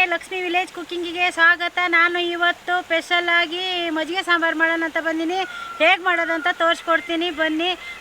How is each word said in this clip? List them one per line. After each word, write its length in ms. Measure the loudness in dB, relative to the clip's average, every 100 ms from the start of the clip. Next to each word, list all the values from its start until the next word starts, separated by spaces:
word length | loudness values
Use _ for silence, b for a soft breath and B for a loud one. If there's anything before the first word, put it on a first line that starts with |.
| 2
ಲಕ್ಷ್ಮೀ 280 | 0 -4 -6 -2
ವಿಲೇಜ್ 260 | -2 -2 -6
ಕುಕಿಂಗಿಗೆ 480 | -10 -6 -6 -2 -2 4
ಸ್ವಾಗತ. 420 | 4 4 0 -2 2
ನಾನು 260 | 4 4 2 -2
ಇವತ್ತು 420 | 0 0 0 -2 -2 0
ಸ್ಪೆಷಲ್ 440 | -2 0 0 2 2
ಆಗಿ 260 | 2 -2 -4 -2 -2 -2
ಮಜ್ಜಿಗೆ 260 | -2 -2 0
ಸಾಂಬಾರು 300 | 2 2 2
ಮಾಡೋಣ 220 | 2 2 -2
ಅಂತ 120 | -2 -2
ಬಂದೀನಿ. 320 | -2 -2 -2 -4 B B B
ಹೇಗ್ 200 | 2 4 2
ಮಾಡೋದಂತ 420 | 0 0 -2 -2 0
ತೋರಿಸ್ಕೊಡ್ತೀನಿ 680 | 2 0 2 0 0 -2 -2 -2
ಬನ್ನಿ. 300 | -2 0 -2 -4 B B